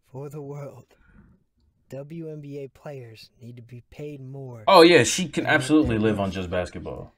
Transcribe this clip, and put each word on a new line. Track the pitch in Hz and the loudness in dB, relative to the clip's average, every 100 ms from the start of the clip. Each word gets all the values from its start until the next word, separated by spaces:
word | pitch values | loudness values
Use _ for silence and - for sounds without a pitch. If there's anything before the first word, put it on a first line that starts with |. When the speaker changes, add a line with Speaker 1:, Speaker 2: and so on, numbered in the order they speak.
| _ | _
Speaker 1:
for | 131 143 | -16 -14
the | 151 | -14
world. | 139 143 139 110 - _ _ - - _ _ _ _ _ _ | -12 -12 -14 -18 -20 _ _ -20 -20 _ _ _ _ _ _
W | 131 143 165 160 | -16 -14 -12 -12
N | 151 | -12
B | 143 143 | -12 -12
A | 139 | -14
players | _ 156 139 120 110 - _ | _ -18 -16 -18 -20 -20 _
need | 120 120 | -20 -18
to | |
be | 117 123 _ | -18 -20 _
paid | - 147 147 | -16 -14 -12
more | 131 139 131 120 110 | -14 -14 -14 -6 6
Speaker 2:
Oh, | 185 | 10
yeah, | 170 170 | 10 8
she | 117 - 175 | 4 0 -4
can | - | -4
Speaker 1:
than | - | 0
what | 151 | 0
Speaker 2:
absolutely | 135 151 120 113 | 4 2 4 2
Speaker 1:
they | |
Speaker 2:
live | 107 101 | 0 0
Speaker 1:
make. | 98 | -2
Speaker 2:
on | |
just | 95 90 | -4 -4
basketball. | 90 87 87 80 67 - | -4 -4 -8 -12 -12 -14